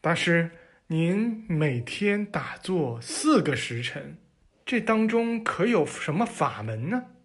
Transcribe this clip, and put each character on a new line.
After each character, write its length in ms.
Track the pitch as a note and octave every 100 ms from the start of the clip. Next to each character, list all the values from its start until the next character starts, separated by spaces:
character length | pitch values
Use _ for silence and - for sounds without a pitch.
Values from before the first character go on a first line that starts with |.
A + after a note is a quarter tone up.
大 140 | D#3+
师， 380 | E3 - E3+ E3 - - _ _
您 580 | D#3+ E3 G3 A#3 A3 -
每 320 | D#3+ D3+ B2
天 440 | A#2 - G3+ G3+
打 320 | G#3 D#3+ - -
坐 420 | - F#3 C#3 A#2
四 420 | A#2+ - D4+ C#4+
个 140 | D3+ B2
时 260 | - A#2
辰， 360 | A#2+ - C#3+ D3+ _ _ _ _
这 160 | - A#3+
当 280 | A3 A3 A3
中 340 | A#3 A#3 A#3
可 240 | A3 - G#3
有 180 | A3+
什 300 | C#3+ - -
么 100 | D#3
法 380 | A#3 - C#3 A#2+
门 280 | G#2+ A2 C3
呢？ 160 | B3 B3 -